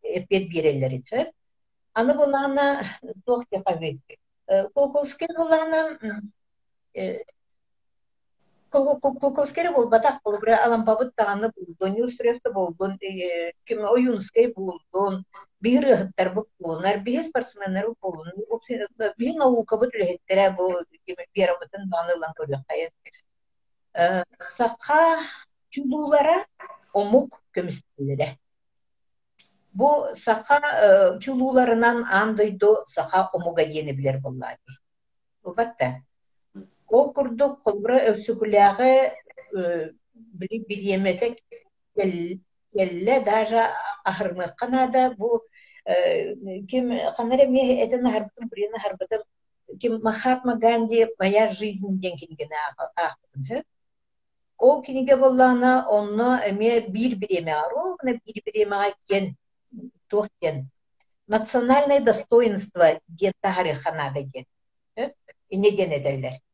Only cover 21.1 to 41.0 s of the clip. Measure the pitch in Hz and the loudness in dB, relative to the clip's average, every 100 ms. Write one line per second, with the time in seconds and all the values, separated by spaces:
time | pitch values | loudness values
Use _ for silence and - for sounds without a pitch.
21.1 | 180 175 202 180 175 165 196 196 170 170 | -14 -8 0 0 0 -6 -12 -6 -4 -2
22.1 | 175 160 160 147 139 135 151 165 _ - | -2 -4 -8 -8 -8 -6 -8 -8 _ -20
23.1 | _ _ _ _ _ _ _ _ - 170 | _ _ _ _ _ _ _ _ 0 0
24.1 | 185 180 _ - - 233 233 - 302 330 | 0 -6 _ -20 -2 -2 -2 0 4 4
25.1 | 330 320 - - _ _ 277 277 302 294 | 2 -6 -16 -20 _ _ -8 -6 -4 2
26.1 | 294 294 359 - _ - - _ 202 202 | 4 4 2 -2 _ -20 -20 _ -2 4
27.1 | 247 285 - _ - 180 143 _ - 139 | 2 2 -12 _ -8 -8 -12 _ -10 -6
28.1 | 139 135 - _ _ _ _ _ _ _ | -4 -6 -8 _ _ _ _ _ _ _
29.1 | _ _ _ _ _ _ 190 277 294 - | _ _ _ _ _ _ 0 4 4 0
30.1 | 226 - 220 - 285 294 220 208 196 185 | -6 0 0 4 2 4 4 8 8 6
31.1 | - - 254 262 254 247 226 233 240 233 | 2 -4 -2 2 4 4 4 4 2 0
32.1 | 190 220 214 208 185 202 214 - - 165 | 0 2 0 0 2 4 4 0 -6 0
33.1 | 190 - 170 170 165 156 151 151 135 135 | 0 0 -2 -2 0 -2 -2 -6 -4 -2
34.1 | 135 135 131 120 120 _ 135 _ _ _ | -2 -6 -10 -12 -14 _ -20 _ _ _
35.1 | _ _ _ 185 196 233 - 127 131 _ | _ _ _ -10 -4 -4 -2 -4 -4 _
36.1 | _ _ _ _ 196 190 _ _ 226 285 | _ _ _ _ -20 -20 _ _ 2 4
37.1 | 277 262 233 285 - - 202 220 254 226 | -2 -4 0 0 0 -4 -2 2 2 2
38.1 | 208 - 233 214 208 202 196 254 262 262 | 0 -4 -4 2 6 6 6 4 6 4
39.1 | - _ - - 190 175 170 160 - _ | -4 _ -20 -10 -6 -4 -4 -6 -12 _
40.1 | 233 226 185 190 226 - 202 196 190 | _ -20 -16 -10 -10 -8 -6 -2 0